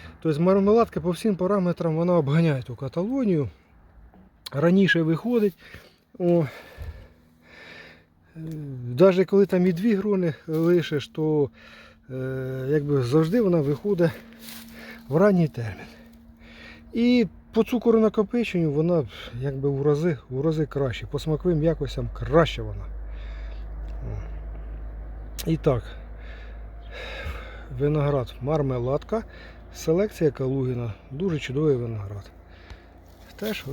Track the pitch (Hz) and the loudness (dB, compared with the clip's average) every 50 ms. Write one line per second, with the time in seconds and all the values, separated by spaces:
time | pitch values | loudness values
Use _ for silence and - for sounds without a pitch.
0 | - - - - - 160 151 139 170 185 190 202 196 202 214 233 226 - - 170 | -20 -20 -12 -6 -2 0 0 2 4 4 4 4 6 6 6 4 4 2 0 -4
1 | 147 175 175 - - 226 202 165 185 185 202 202 180 175 165 - 175 165 156 160 | -2 -2 -2 0 0 -2 0 0 0 0 2 2 2 0 0 0 0 -2 0 0
2 | 170 180 180 170 147 131 143 165 170 165 143 131 120 - 123 - 139 131 - 165 | 2 2 4 4 4 4 4 4 4 4 2 0 -4 -8 -10 -10 -8 -6 -4 -4
3 | 180 214 262 277 254 208 180 156 139 101 - _ _ _ _ _ _ _ _ - | -2 -2 0 0 2 2 2 2 0 -2 -6 _ _ _ _ _ _ _ _ -20
4 | - - - - - - _ _ - - - 139 147 170 180 196 196 180 - 170 | -20 -20 -20 -20 -20 -20 _ _ -16 -10 -2 2 4 4 6 6 6 4 4 2
5 | 165 156 165 156 - 226 247 233 208 202 - - - - - - - - _ _ | 2 2 0 0 0 0 2 2 2 2 0 -4 -14 -20 -20 -20 -20 -20 _ _
6 | _ _ - - 180 175 175 170 160 127 - - - - - - - - - - | _ _ -8 -2 2 4 4 4 2 0 -4 -10 -20 -20 -16 -14 -14 -14 -14 -16
7 | - - - _ _ _ _ _ _ - - - - - - - - - - _ | -18 -20 -20 _ _ _ _ _ _ -20 -20 -20 -20 -20 -20 -20 -20 -20 -20 _
8 | _ _ _ _ _ _ - 165 160 160 160 151 151 143 135 127 123 120 123 123 | _ _ _ _ _ _ -18 -14 -12 -12 -10 -10 -10 -10 -10 -10 -8 -4 2 6
9 | 175 196 180 180 190 - - 196 202 180 - 185 180 185 180 165 190 240 214 190 | 6 8 8 6 4 4 4 4 4 4 4 4 4 4 2 2 2 2 2 2
10 | 196 208 202 190 180 165 147 - - - 160 156 165 170 180 175 156 - 156 143 | 2 0 0 2 0 0 -2 -4 -6 -4 -2 2 4 4 4 4 2 2 -2 -4
11 | - - - - 156 156 156 151 143 131 - - - - - - - - - _ | -4 -4 -4 -2 0 2 2 2 2 0 -2 -8 -20 -20 -20 -20 -20 -20 -20 _
12 | _ - 131 131 131 131 131 131 131 131 131 131 131 131 147 156 143 147 143 139 | _ -12 -8 -8 -6 -6 -6 -6 -6 -6 -6 -6 -2 0 0 2 2 2 2 2
13 | 127 117 131 156 160 156 185 247 226 190 175 165 143 139 147 139 - 202 202 170 | 2 4 4 4 4 4 4 2 4 4 4 4 2 2 0 -2 0 0 2 2
14 | 175 160 - - - - - - - - - - - - - - - - - - | 2 2 0 -2 -12 -20 -20 -20 -18 -18 -16 -18 -18 -18 -20 -18 -18 -18 -18 -16
15 | - - 127 160 190 208 196 175 165 147 - - 117 110 95 - - - - - | -6 -2 2 4 4 6 6 4 4 2 0 -4 -8 -8 -8 -10 -14 -18 -20 -20
16 | - - - - - - - - - - - - - - - - - - - 226 | -20 -20 -20 -20 -20 -20 -20 -20 -20 -20 -20 -20 -20 -20 -20 -20 -16 -8 -2 2
17 | 233 240 247 247 226 165 - - - - - 226 220 - - 233 - 233 226 226 | 4 4 6 4 4 2 -2 -10 -14 -4 2 2 2 2 2 0 4 4 6 6
18 | 220 214 208 - 214 196 - 240 226 - - 180 165 156 139 147 160 170 180 165 | 6 4 4 2 0 0 0 -2 -2 0 0 0 2 2 2 2 2 2 2 2
19 | 135 104 - - - - - 120 131 143 135 135 135 143 139 135 139 151 147 143 | 0 -2 -6 -14 -14 -12 -10 -6 -6 -4 -4 -2 -2 0 0 2 2 2 2 2
20 | 160 180 156 120 - - 127 131 139 165 156 156 156 - - 139 139 131 113 - | 2 0 0 -2 -4 -8 -4 -2 0 0 0 0 0 -2 -2 -2 -2 -2 -2 -6
21 | - - - 143 - 160 156 143 - 180 175 156 147 165 160 - 147 127 - - | -8 -8 -8 -6 -4 -2 -2 0 0 0 0 2 2 2 0 0 -2 -6 -4 -4
22 | 123 117 - - 117 113 131 165 165 - - - 113 107 101 101 98 - - - | -6 -6 -6 -6 -2 2 4 4 4 4 2 -4 -6 -8 -8 -8 -10 -10 -10 -10
23 | - - - - - - - - - - - - - - - - - - - - | -10 -10 -10 -10 -10 -12 -12 -10 -12 -10 -10 -10 -12 -12 -12 -12 -10 -10 -10 -10
24 | - 117 107 101 101 - - - - - - - - - - - - - - - | -8 -8 -8 -8 -10 -10 -10 -12 -12 -12 -12 -12 -12 -12 -12 -10 -12 -12 -12 -12
25 | - - - - - - - - - 170 160 156 - 156 135 120 - - - - | -12 -12 -12 -14 -14 -12 -12 -8 -4 -2 -2 0 2 2 0 0 -2 -8 -12 -16
26 | - - - - - - - - - - - - - - - - - - - - | -16 -16 -16 -16 -16 -16 -16 -16 -16 -16 -16 -14 -16 -16 -16 -16 -16 -16 -14 -14
27 | - - - - - - - - - - - - - - 139 120 139 147 151 151 | -12 -12 -12 -12 -10 -10 -10 -12 -12 -14 -16 -16 -14 -12 -6 -2 0 0 2 2
28 | 143 143 143 139 123 - - - 123 135 156 156 147 135 127 123 120 127 135 147 | 2 2 0 0 -2 -4 -8 -8 -6 -2 -2 0 0 0 -2 -2 -2 -2 -2 -2
29 | - - 214 226 220 - - - - - - - - - - - - 160 160 180 | -4 -4 -6 -6 -6 -6 -14 -18 -20 -20 -20 -20 -20 -20 -16 -8 -2 0 0 0
30 | 208 214 - - 170 151 127 - 135 131 135 135 131 127 123 120 120 117 98 - | 0 -2 -2 0 0 0 0 0 -2 -2 -2 -2 -2 -2 -2 -4 -6 -6 -8 -10
31 | - - 131 139 185 202 165 143 - - 127 139 156 156 139 123 120 117 113 107 | -14 -14 -8 -6 -4 -2 -2 -4 -4 -4 -4 0 2 2 2 0 0 -4 -6 -8
32 | 101 98 104 101 - - - - - - - - - - - - - - - - | -8 -10 -10 -12 -14 -16 -20 -20 -20 -20 -20 -20 -20 -20 -20 -20 -20 -20 -20 -20
33 | - - - - - - - - 202 214 208 - - 139 | -20 -20 -20 -20 -20 -20 -14 -8 -6 -6 -6 -6 -8 -8